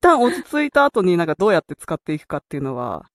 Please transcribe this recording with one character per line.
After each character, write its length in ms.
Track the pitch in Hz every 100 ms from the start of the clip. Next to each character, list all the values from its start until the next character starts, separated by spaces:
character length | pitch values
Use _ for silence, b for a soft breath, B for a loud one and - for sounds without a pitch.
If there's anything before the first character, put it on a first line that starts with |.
旦 200 | 349 302
落 140 | 247 349
ち 80 |
着 200 | - 294 294
い 60 |
た 140 | 285 285
後 160 | 220
に 160 | 180 175
な 60 |
ん 40 | 160
か 80 | 151
ど 120 | 208
う 60 |
や 60 | 175
っ 40 |
て 120 | - 143
使 180 | -
っ 40 | 156
て 140 | -
い 60 | 156
く 80 | -
か 100 | 151
っ 60 |
て 140 | - 143
い 20 |
う 40 |
の 120 | 135 123
は、 300 | 120 85 -